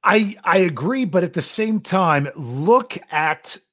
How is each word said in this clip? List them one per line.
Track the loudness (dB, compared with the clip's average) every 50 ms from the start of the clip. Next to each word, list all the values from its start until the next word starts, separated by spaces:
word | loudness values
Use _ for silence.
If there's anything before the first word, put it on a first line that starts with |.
| 2
I, | 4 4 4 2 0 -6 -6 -2
I | 0 2 4
agree, | 2 2 0 -2 -4 -2 -2 -2 -2
but | 0 0 0 0
at | 0 -4
the | -6 -6
same | -6 -4 -4 -2 -2 -2 -4
time, | -2 0 0 2 2 4 2 2 0 -2 -6
look | -10 -12 -10 -8 -4 2 4 4 4 2 -2 -12 -14 -14 _ -4
at | -2 0 0 -2 -4 _ -14 -14 -14 _ _